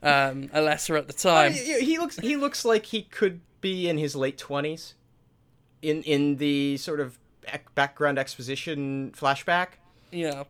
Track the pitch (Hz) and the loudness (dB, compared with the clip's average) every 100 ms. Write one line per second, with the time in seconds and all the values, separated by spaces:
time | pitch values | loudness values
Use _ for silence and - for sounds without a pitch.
0 | 147 139 135 135 139 156 156 151 - 156 | 4 4 4 0 -4 0 2 2 0 -2
1 | - - 185 160 143 - 254 277 262 320 | -2 -2 4 6 6 4 -2 0 0 0
2 | 339 - 226 294 285 - 233 220 214 220 | -2 -4 -2 0 -2 -2 2 2 0 -8
3 | - - 202 175 - _ 190 185 175 156 | -8 0 0 -2 -16 _ -4 -2 0 0
4 | 151 139 131 135 - 139 151 160 - - | -2 0 -2 -2 -6 -4 -4 -6 -12 -20
5 | _ _ _ _ _ _ _ _ 156 156 | _ _ _ _ _ _ _ _ -2 -2
6 | 151 143 147 139 147 139 139 139 - 151 | 0 2 2 2 0 0 0 -2 -4 -4
7 | 131 - _ _ - 143 - - 139 - | -6 -8 _ _ -12 -12 -6 -2 -2 2
8 | 147 135 135 - 123 135 - 147 139 135 | 0 0 -4 -6 -8 -8 -6 -6 -4 -6
9 | 135 - 139 135 - 175 180 - _ _ | -8 -2 0 0 0 0 0 -8 _ _
10 | _ 175 160 139 | _ -6 -4 -4